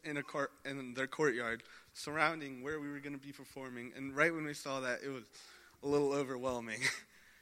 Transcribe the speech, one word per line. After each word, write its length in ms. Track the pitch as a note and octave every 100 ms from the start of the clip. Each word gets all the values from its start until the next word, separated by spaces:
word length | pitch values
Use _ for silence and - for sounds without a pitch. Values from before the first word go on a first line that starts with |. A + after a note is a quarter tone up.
in 120 | D#3+ C#3+
a 60 |
court, 280 | C#3+ D3+ C#3+ -
in 300 | C3+ C#3 B2+
their 120 | B2 C3+
courtyard 560 | - D3+ A#2 A#2 A#2 - - -
surrounding 680 | - - D3+ D#3 E3 C#3+ B2+
where 180 | C3+ D#3
we 100 | C#3+
were 80 | C#3+
gonna 200 | C#3+ C#3+
be 140 | C#3
performing. 600 | C3+ C3+ C#3 C3 A#2+ A#2+ -
And 200 | C3+ C3+
right 180 | D#3+
when 100 | E3
we 100 | D3+
saw 260 | D3 C#3+ C3+
that, 200 | B2+ B2
it 40 | C#3
was 140 | C3 G#2+ - - - - -
a 60 | C#3+
little 240 | C#3+ C#3+
overwhelming. 680 | C#3+ C3+ B2+ C3 B2 A#2 A2
<laughs> 40 | C3 - - - - -